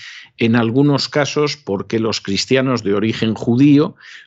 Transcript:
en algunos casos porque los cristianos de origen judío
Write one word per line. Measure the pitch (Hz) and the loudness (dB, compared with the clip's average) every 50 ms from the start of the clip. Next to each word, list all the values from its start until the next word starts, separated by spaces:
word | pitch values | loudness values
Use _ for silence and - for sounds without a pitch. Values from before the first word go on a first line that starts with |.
| - - - - - - _ | -14 -18 -20 -20 -20 -16 _
en | - 117 113 117 | -2 0 2 2
algunos | 120 113 113 120 135 143 147 139 127 - - | 2 0 0 2 2 2 2 2 0 -2 -2
casos | - - 139 - - 147 147 143 147 | -2 -2 -2 -2 -2 -2 -2 -2 -4
porque | - _ - 98 95 98 - 113 110 | -6 _ -6 -6 -6 -4 -4 -4 -2
los | 110 110 101 - | -2 -2 -4 -4
cristianos | - 98 98 95 - - 131 131 131 135 127 110 101 | -6 -4 -4 -4 -2 0 0 0 2 0 -2 -2 -2
de | 98 98 | -2 0
origen | 101 107 110 110 - 113 110 104 | 0 0 -2 -2 -2 -2 -4 -4
judío | - - 120 117 127 143 147 139 143 156 - - - - - - - - | -2 -2 0 2 4 6 6 6 4 4 0 -4 -12 -20 -20 -20 -20 -20